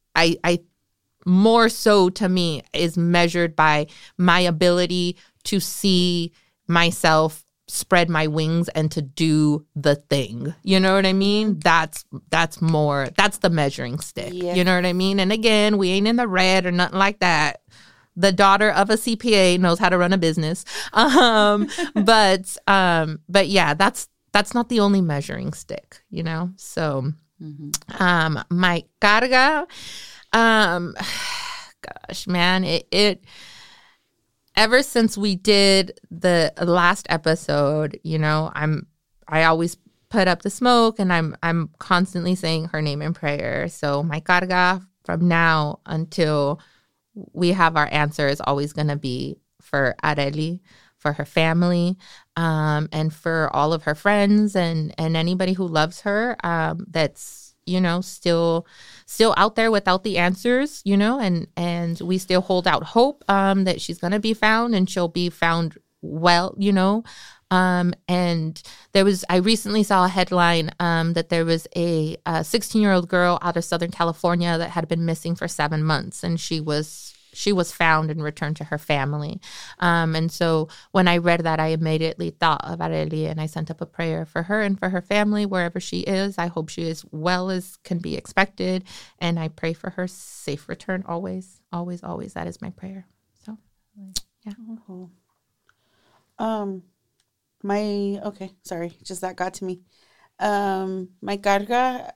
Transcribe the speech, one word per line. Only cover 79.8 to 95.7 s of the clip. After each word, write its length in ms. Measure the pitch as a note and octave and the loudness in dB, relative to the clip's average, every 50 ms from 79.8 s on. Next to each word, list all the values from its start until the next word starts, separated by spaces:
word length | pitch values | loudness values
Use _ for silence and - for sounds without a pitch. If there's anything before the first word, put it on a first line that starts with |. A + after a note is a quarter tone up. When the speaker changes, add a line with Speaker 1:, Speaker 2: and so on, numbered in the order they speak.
| F3+ F3 E3+ E3+ E3 D#3+ D#3+ | 0 0 2 2 0 0 -2
Speaker 1:
and 160 | D#3+ D#3+ E3+ - | -2 -2 -4 -2
so 360 | - E3+ E3 D#3+ D#3+ D#3 D#3 - - - _ - | -2 0 0 0 0 -2 -4 -8 -16 -20 _ 0
when 140 | G3 F3+ | 2 2
I 120 | F3 F3 E3+ | 4 2 2
read 220 | E3+ F3 E3+ E3+ | 2 2 0 2
that, 200 | E3 E3 D#3+ D#3 | 0 -2 -2 -2
I 80 | D#3 D#3+ | 0 -2
immediately 640 | D#3+ D#3+ E3 D#3+ D#3 D#3 D#3+ D#3+ D#3 - E3+ E3 | -2 -2 -2 -2 0 0 -2 -4 -4 -6 -8 -8
thought 340 | D#3+ _ E3+ D#3+ D3+ - - | -4 _ 0 0 0 0 -4
of 140 | - E3+ E3 | -8 -8 -8
Areli, 480 | E3 E3 D#3+ D#3 D#3 D#3 D#3+ D#3 D#3 D#3 | -6 -4 -4 -4 -4 -4 -4 -4 -4 -4
and 100 | D#3 D#3 | -4 -6
I 60 | D#3 | -6
sent 240 | D#3 - E3 D#3+ D#3 | -6 -6 -8 -8 -8
up 100 | D#3+ - | -8 -10
a 60 | E3+ | -12
prayer 380 | - _ - E3+ E3 D#3+ E3 E3 | -12 _ -6 -6 -4 -4 -6 -6
for 180 | D#3 _ E3 E3+ | -8 _ -8 -6
her 160 | F3+ G#3 A3 G#3 | -4 -2 -2 0
and 140 | G3+ G3 G3 | -2 -2 -2
for 100 | - F#3 | -4 -4
her 140 | F#3+ F3 - | -4 -4 -4
family, 440 | - G3+ G#3 G#3 G#3 G#3 G#3 G#3 | -2 -2 0 0 0 0 0 -2
wherever 320 | G3 G3 F#3 F3 E3+ - F#3 | -2 -2 -2 -4 -4 -4 -8
she 220 | - - - F3+ | -8 -6 -8 -6
is. 380 | - - G3 F#3+ G3 G3+ G3 - | -4 -2 -2 -2 -2 -2 -4 -4
I 80 | E3+ F3 | -6 -4
hope 220 | E3+ E3 D#3+ D#3+ | -4 -6 -8 -8
she 120 | - - E3 E3 | -8 -6 -6 -6
is 160 | D#3+ - - - - | -6 -8 -12 -14 -12
well 380 | D#3 D#3 F3+ F3+ F3+ F#3 F#3+ | -6 -2 -2 -2 0 -2 -4
as 260 | F#3 F#3 F#3 - - - _ | -4 -6 -8 -10 -16 -20 _
can 140 | - F#3 E3+ | -8 -8 -6
be 180 | F3 - C#2+ | -6 -6 -8
expected, 640 | - - - - G3 G3 G3 - - F#3 F#3 F#3 F#3 F#3 - - - - - _ _ | -8 -10 -4 -2 -2 -2 -2 -2 -4 -4 -4 -4 -4 -6 -10 -16 -20 -20 -20 _ _
and 180 | - E3+ E3+ E3 | -4 -2 -2 -2
I 80 | D#3+ D#3 | -4 -6
pray 260 | D#3 - - E3 E3 | -8 -6 -6 -6 -6
for 160 | - - F#3+ | -6 -8 -10
her 180 | - - F3+ F3+ | -8 -6 -8 -8
safe 600 | - - - - - - - - C#3+ D3+ - - | -10 -14 -20 -20 -20 -14 -10 -10 -10 -10 -10 -12
return 360 | - - - - F#3+ F#3 F#3+ | -14 -12 -8 -8 -8 -8 -6
always, 540 | - E3+ E3+ G3 F#3 F#3 F#3 F#3 - _ _ _ _ F3+ | -8 -8 -8 -8 -8 -10 -10 -12 -14 _ _ _ _ -10
always, 300 | F3 F3 F3+ F3 F3 F3+ | -10 -8 -8 -10 -12 -12
always. 300 | F3+ E3+ - - G3 - | -10 -10 -10 -12 -12 -12
That 120 | - - F3 | -12 -10 -10
is 120 | E3+ - | -12 -12
my 100 | - F#3 | -14 -16
prayer. 360 | F#3 - F#3 F#3+ F#3+ F#3+ F#3 _ _ _ _ _ _ _ _ | -16 -16 -16 -16 -16 -18 -20 _ _ _ _ _ _ _ _
So, 140 | G#3+ A3 G#3 _ _ _ _ _ _ _ G#3 G3 F#3+ F3+ - - _ _ _ _ | -20 -20 -20 _ _ _ _ _ _ _ -20 -20 -12 -12 -12 -12 _ _ _ _
yeah. 80 | G#3 G3+ A#3+ A3+ A3 A3+ A3+ - - | -20 -18 -18 -18 -18 -18 -20 -18 -20
Speaker 2:
Oh. 220 | F#3 F3+ F#3 F3 _ _ _ _ _ _ _ _ _ _ _ _ | -20 -20 -20 -20 _ _ _ _ _ _ _ _ _ _ _ _